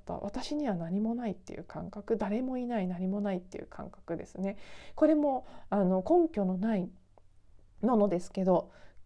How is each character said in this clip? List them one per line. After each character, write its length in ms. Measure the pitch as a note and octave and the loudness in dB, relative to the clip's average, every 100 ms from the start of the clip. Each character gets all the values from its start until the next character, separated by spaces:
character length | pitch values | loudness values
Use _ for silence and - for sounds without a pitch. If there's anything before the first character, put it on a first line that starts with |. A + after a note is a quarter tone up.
| - | -10
た、 80 | - | -8
私 400 | G3+ B3+ - D4 | -6 -6 -4 -2
に 120 | C#4 | -2
は 80 | F3+ | -2
何 240 | E3 F#3+ | -2 -2
も 160 | A3 A#3 | 0 -2
な 120 | A#3 | -4
い 40 | |
っ 40 | - | -8
て 180 | - | -10
い 40 | - | -14
う 60 | |
感 260 | F3 - F3 | -12 -10 -10
覚、 280 | G#3 G3+ G#3+ | -10 -2 0
誰 240 | G3+ G#3+ | 0 -2
も 160 | C4 B3+ | -2 -4
い 100 | A#3+ | -2
な 140 | A#3 | -2
い、 60 | F#3 | -2
何 200 | F3+ F#3 | -2 -2
も 140 | G3+ | 0
な 120 | G3+ | 0
い 40 | F#3 | -2
っ 40 | |
て 160 | - - | -6 -14
い 40 | |
う 40 | - | -14
感 240 | - - | -12 -14
覚 280 | - - E3+ | -14 -8 -8
で 80 | - | -8
す 100 | - | -6
ね。 220 | G3 G3 - - - | -6 -6 -12 -14 -8
こ 140 | - D#4 | 4 6
れ 80 | D#4 | 6
も、 320 | D4 C4 - - - | 2 -2 -6 -14 -2
あ 80 | G3+ | 2
の、 260 | F#3 F#3 F#3 | 2 2 4
根 200 | F4+ E4 | 6 6
拠 160 | G#3+ | 2
の 140 | F#3 F#3 | 0 0
な 180 | A3 G#3 | 0 0
い 140 | F3 - _ - - - - - - - | -2 -8 _ -20 -20 -20 -20 -20 -20 -2
も 140 | A3+ A3+ | 2 4
の 140 | G3+ | 4
で 100 | F3+ | 2
す 100 | - | -2
け 140 | - | 0
ど、 280 | F#3 F3 - - - - | 4 4 2 -14 -20 -18